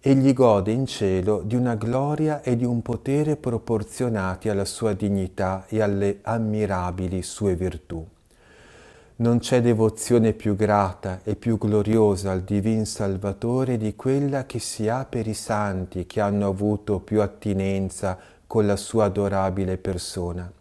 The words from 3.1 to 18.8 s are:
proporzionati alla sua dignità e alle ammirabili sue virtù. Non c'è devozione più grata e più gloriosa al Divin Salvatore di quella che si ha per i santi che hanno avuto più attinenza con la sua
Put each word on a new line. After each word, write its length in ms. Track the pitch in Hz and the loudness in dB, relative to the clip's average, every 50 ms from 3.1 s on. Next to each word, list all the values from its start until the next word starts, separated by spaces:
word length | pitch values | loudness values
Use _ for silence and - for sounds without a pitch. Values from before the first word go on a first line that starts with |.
| 139 147 151 151 151 | 0 0 2 0 0
proporzionati 1120 | 147 - 131 117 110 - - 120 107 104 - - - 131 123 113 107 95 92 92 92 - 110 | -2 -2 -4 -4 -4 -2 -2 -2 -2 -2 -6 -6 -4 -2 0 0 0 0 -2 -4 -4 -2 -2
alla 160 | 104 98 98 | 0 0 -2
sua 300 | 95 - - 117 110 104 | -2 -4 -2 -2 -2 0
dignità 720 | 95 110 101 101 98 95 92 - - 98 92 95 95 95 - | 0 0 0 0 0 -2 -4 -4 -2 -2 -2 -2 -4 -6 -4
e 140 | - 110 110 | -2 0 0
alle 380 | 101 101 98 101 101 101 - - | 2 2 0 0 0 -2 -2 -4
ammirabili 960 | - 113 117 113 107 104 107 107 98 98 92 90 90 90 90 92 90 92 92 | -4 -2 -2 -2 -2 0 0 0 0 0 -2 -2 -4 -4 -4 -4 -2 -2 -4
sue 340 | 87 - - - 107 101 92 | -4 -6 -6 -2 0 0 0
virtù. 480 | 82 92 92 82 80 - _ 85 82 80 - _ _ _ _ _ _ _ _ - - - - - - - - - - - - _ | 0 -2 -4 -4 -6 -12 _ -10 -10 -10 -12 _ _ _ _ _ _ _ _ -20 -20 -20 -20 -20 -20 -20 -20 -20 -20 -20 -20 _
Non 240 | - 117 117 120 120 | 0 2 2 2 2
c'è 200 | 117 - 131 123 | 2 2 2 4
devozione 720 | 117 120 117 107 110 110 110 - - - 120 120 113 113 107 | 4 4 4 4 4 2 2 -2 0 4 4 6 6 4 2
più 240 | - - 107 104 | 0 0 0 0
grata 640 | 95 107 104 104 104 101 92 90 - - 98 92 92 - | 2 2 4 4 4 4 2 -2 -6 -8 -8 -8 -6 -6
e 140 | 107 104 | -6 -6
più 220 | - - 117 113 107 | -4 0 -2 0 0
gloriosa 720 | - 107 107 107 101 104 113 113 110 104 101 92 101 98 | 0 2 2 2 2 4 4 4 6 4 4 2 0 -2
al 100 | 95 92 | -2 -2
Divin 460 | 92 - 104 101 98 110 113 110 110 | -2 -2 -2 0 0 0 0 0 -2
Salvatore 880 | 101 - - 107 98 98 92 101 101 98 - - 117 123 131 131 127 127 | -4 -4 -4 -4 -4 -2 -2 -4 -6 -6 -4 -4 -2 -2 0 0 0 -2
di 180 | 113 110 107 104 | -2 -2 -4 -6
quella 520 | - - 131 135 139 143 139 135 139 123 | -4 -2 0 0 0 0 0 -2 -4 -6
che 120 | - - 120 | -6 -8 -8
si 300 | - - - - 110 107 | -8 -8 -6 -4 -2 -2
ha 160 | 117 131 135 | -2 -2 -4
per 220 | - - 123 110 | -4 -4 -4 -4
i 80 | 110 107 | -4 -4
santi 720 | - - - 113 104 104 101 95 92 92 90 - 92 87 | -6 -4 -2 -2 0 0 -2 -2 -4 -6 -6 -6 -8 -8
che 160 | - - 107 104 | -6 -2 0 0
hanno 240 | 101 101 104 101 | 2 2 2 0
avuto 540 | 98 95 95 104 104 107 101 - - 104 92 | 0 0 0 0 0 0 0 -2 -2 -2 -2
più 200 | 95 - 107 107 | -2 0 0 0
attinenza 1000 | 104 98 - - - 107 98 95 98 98 98 98 98 92 - - - 95 92 - - - - _ _ | 0 0 -2 -6 -4 -2 -2 0 0 0 0 -2 -2 -4 -6 -4 -4 -4 -4 -6 -10 -20 -20 _ _
con 180 | _ - 113 104 | _ 0 2 2
la 120 | 101 101 | 2 2
sua 280 | 98 | 0